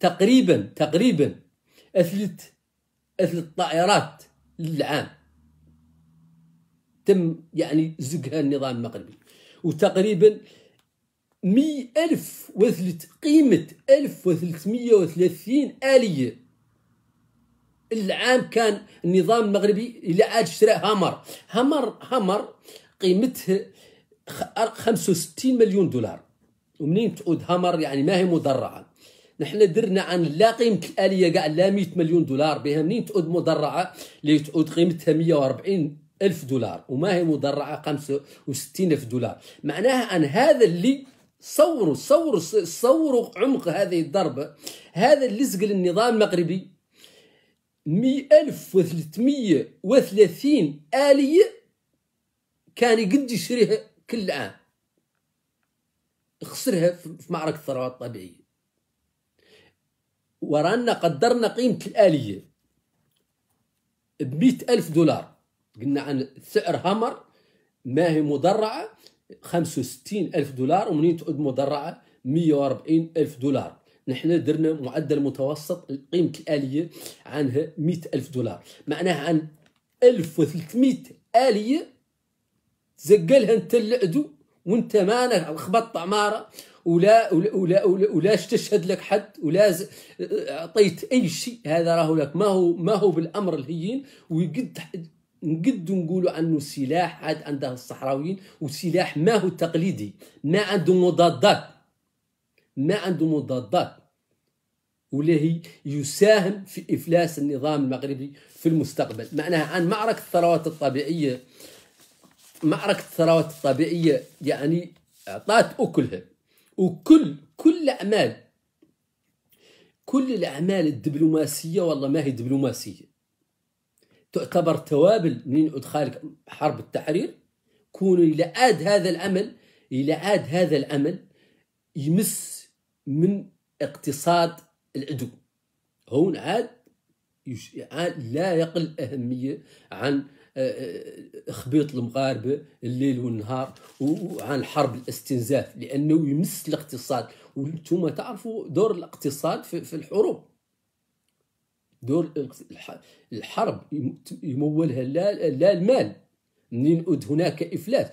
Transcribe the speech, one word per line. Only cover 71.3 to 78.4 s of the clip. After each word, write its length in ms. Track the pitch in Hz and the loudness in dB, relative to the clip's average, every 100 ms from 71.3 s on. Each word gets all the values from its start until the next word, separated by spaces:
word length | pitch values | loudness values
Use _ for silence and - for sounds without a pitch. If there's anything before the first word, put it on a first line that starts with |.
| 139 | -6
مدرعة 640 | 143 127 139 143 156 - _ _ | -4 -2 -2 -4 -8 -14 _ _
مية 300 | 127 156 165 | -4 0 2
وأربعين 580 | 143 139 127 - 165 165 160 | 2 2 -2 0 0 0 -2
ألف 200 | 151 - | -2 -2
دولار. 440 | 135 127 92 - _ _ - | -2 -2 -4 -12 _ _ -8
نحن 360 | 123 160 170 | -4 0 0
درنا 280 | 123 151 160 | 0 0 0
معدل 480 | 156 131 147 147 143 | -2 -6 -6 -2 0
متوسط 720 | 139 131 135 151 - 175 - 139 - | -2 -2 -4 -4 -8 -10 -10 -14 -4
قيمة 200 | 175 147 - | -2 -2 -2
الآلية 480 | - 147 135 143 170 - - - - | -4 -4 -2 -4 -6 -10 -20 -20 -10
عنها 460 | 147 139 131 156 - | -4 -2 -2 -4 -2
مائة 220 | 156 170 - | -2 -2 -4
ألف 160 | 151 - | -8 -6
دولار، 320 | 123 | -6